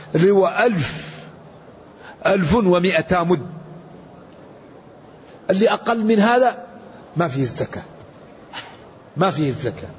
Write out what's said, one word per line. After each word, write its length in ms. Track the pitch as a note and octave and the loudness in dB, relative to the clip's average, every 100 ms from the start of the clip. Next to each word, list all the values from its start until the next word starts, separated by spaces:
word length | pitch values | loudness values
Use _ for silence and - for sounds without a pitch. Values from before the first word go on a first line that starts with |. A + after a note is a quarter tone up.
| - | -6
اللي 160 | D#3+ F#3 | 2 4
هو 180 | G3 F3+ | 4 2
ألف، 760 | G3 A#3+ F#3+ A#2+ - - - - - - - - - - - - - E3 | 2 0 0 -4 -8 -14 -16 -20 -20 -20 -20 -20 -20 -20 -20 -20 -6 0
ألف 280 | G3 D#3+ | 0 2
ومائتا 680 | A3 F#3+ F3 F3+ E3 D#3 F3+ | 2 4 4 2 0 0 0
مد. 240 | E3+ F3 A#2 - - - - - - - - - - - - - - - - - - - - | 2 0 -2 -16 -18 -20 -20 -20 -20 -20 -20 -20 -20 -20 -20 -20 -20 -20 -20 -20 -20 -20 -2
اللي 200 | F#3+ A3 | 2 2
أقل 340 | - - A#3 | 0 -2 -2
من 140 | G#3+ A3 | 2 4
هذا 460 | G#3 A#3+ B3+ - - - - - - D3+ | 4 4 2 0 -12 -20 -20 -20 -12 -4
ما 120 | E3 | -4
فيه 140 | C3 | -2
الزكاة، 400 | B2+ - G#2+ G2 - - - - - - - - - - - - - - | -4 -4 -8 -8 -16 -20 -20 -20 -20 -20 -18 -16 -16 -20 -20 -20 -16 -2
ما 140 | F#3+ | -2
فيه 180 | C#3+ D3 | 0 -2
الزكاة. 400 | A2+ A#2 - - | -2 -6 -8 -16